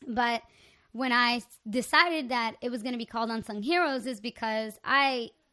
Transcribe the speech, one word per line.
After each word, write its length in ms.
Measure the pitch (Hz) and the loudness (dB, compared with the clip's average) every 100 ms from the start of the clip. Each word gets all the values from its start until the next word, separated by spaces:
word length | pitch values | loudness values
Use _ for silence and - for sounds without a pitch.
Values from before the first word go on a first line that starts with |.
| 285 | -4
but 360 | 226 240 233 - _ - _ _ | 0 0 0 -6 _ -20 _ _
when 200 | 226 254 | -4 0
I 240 | 247 240 240 | 4 4 2
s-, 220 | - - 220 | -4 -14 -4
decided 600 | 247 247 311 349 320 247 | -4 4 6 6 2 -2
that 260 | 247 226 - | -2 -2 -4
it 100 | 240 | -6
was 120 | 240 | -4
gonna 140 | 247 247 | -4 -6
be 80 | 226 | -6
called 240 | 226 233 | -4 -2
Unsung 320 | 226 214 208 | -4 -6 -6
Heroes 440 | 226 349 320 262 233 | 0 2 2 0 -4
is 140 | 214 | -8
because 580 | 240 - 220 220 220 - | -10 -6 -4 -2 -4 -8
I, 460 | - 269 269 254 226 - _ | 2 4 4 0 -4 -12 _